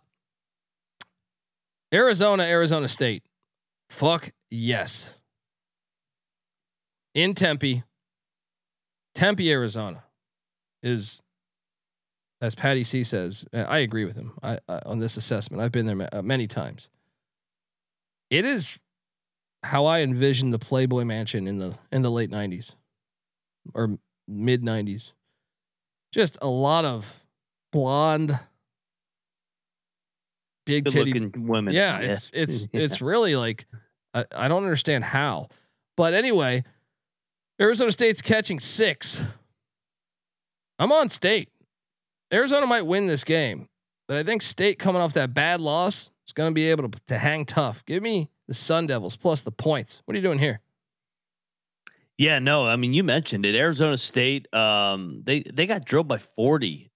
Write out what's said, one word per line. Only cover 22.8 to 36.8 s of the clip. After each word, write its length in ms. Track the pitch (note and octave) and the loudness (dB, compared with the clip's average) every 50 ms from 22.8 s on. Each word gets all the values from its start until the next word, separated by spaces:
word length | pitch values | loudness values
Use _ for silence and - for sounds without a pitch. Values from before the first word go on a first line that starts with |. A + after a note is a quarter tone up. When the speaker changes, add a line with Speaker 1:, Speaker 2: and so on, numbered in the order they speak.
| _ _ _ _ _ _ _ _ _ _ _ _ _ _ _ _ - - - | _ _ _ _ _ _ _ _ _ _ _ _ _ _ _ _ -20 -12 -4
Speaker 1:
or 220 | - A#2 A2 G2+ - _ _ _ _ _ | -4 -2 -2 -2 -6 _ _ _ _ _
mid 380 | - G#2 G2+ G#2+ B2 B2+ B2 A#2+ | -12 -8 -4 0 0 0 0 0
nineties. 500 | A2+ A2 A2 G#2 G2+ G2 A2 - - _ _ _ _ _ _ _ _ _ _ _ _ _ _ _ _ _ _ _ - | -2 -2 -2 -4 -4 -6 -8 -12 -16 _ _ _ _ _ _ _ _ _ _ _ _ _ _ _ _ _ _ _ -6
Just 240 | - A3 G#3+ E3 - - | 0 2 2 2 0 -4
a 60 | - C#3 | -4 -2
lot 360 | C#3 C3 C3+ C#3+ D#3 E3+ D#3+ | 0 2 2 4 4 4 2
of 400 | C#3+ B2 A2+ G2+ - - - _ _ _ _ _ _ _ _ _ _ | 0 -2 -4 -8 -12 -16 -20 _ _ _ _ _ _ _ _ _ _
blonde, 640 | - D3+ C3+ C3 C3+ C#3+ D3+ D#3+ D#3 D#3 D#3+ D3 C#3 B2+ - _ _ _ _ _ _ _ _ _ _ _ _ _ _ _ _ _ _ _ _ _ _ _ _ _ _ _ _ _ _ _ _ _ _ _ _ _ _ _ _ _ _ _ - | -2 0 0 2 2 2 4 4 2 2 0 0 -2 -4 -6 _ _ _ _ _ _ _ _ _ _ _ _ _ _ _ _ _ _ _ _ _ _ _ _ _ _ _ _ _ _ _ _ _ _ _ _ _ _ _ _ _ _ _ -4
big 180 | - D3 D3 C#3+ | -2 0 0 2
Speaker 2:
Good 60 | C#3+ | 2
Speaker 1:
titty 200 | C3 C#3+ C#3 C#3 B2+ A#2+ | 2 2 2 2 0 -2
Speaker 2:
looking 260 | A2 G2+ - B2 A2+ | -2 -4 -6 -8 -4
women. 280 | A#2 A2+ A2 G#2 G2+ F#2 | -2 -2 0 0 0 2
Speaker 1:
Yeah, 260 | G#2+ G2+ F#2+ - G2 | 2 2 2 0 -2
Speaker 2:
Yeah. 100 | A#2 B2+ | -2 -2
Speaker 1:
it's, 200 | G2+ G#2 - - - | -4 -4 -4 -6 -4
it's, 340 | D3 D#3+ D3 D3 A#2 G#2+ A2 | -4 -2 -2 -2 -4 -4 -4
Speaker 2:
<laughs> 40 | |
Yeah. 80 | - A2+ | -4 -2
Speaker 1:
it's 200 | D#3 C#3+ - - | -2 -2 -4 -4
really 360 | B2+ C#3+ F#3+ A#3+ A3+ F#3 D3 | -4 0 0 2 2 2 2
like, 300 | C3 A#2 A2+ A2 - - _ - A2 _ _ _ _ _ _ | 0 0 -2 -4 -8 -12 _ -20 -20 _ _ _ _ _ _
I, 120 | - A#2+ - - - | -6 -6 -6 -4 -6
I 140 | - B2 C#3 | -2 0 0
don't 160 | E3 F#3 G3+ | 2 2 2
understand 400 | F#3+ D#3+ C3+ - D#3 D3 B2+ A2 | 0 0 0 0 0 0 0 -2
how. 440 | - - C3+ D3 C#3+ G2+ D2 - - _ _ _ _ _ _ _ _ - | -2 0 0 0 0 -2 -4 -8 -12 _ _ _ _ _ _ _ _ 0
But 160 | - E3+ E3 F3 | 0 2 4 4
anyway, 500 | G3+ B3 C4 A3+ F3+ D3 B2+ B2 B2+ B2 _ _ _ | 2 2 2 2 2 2 2 0 -2 -4 _ _ _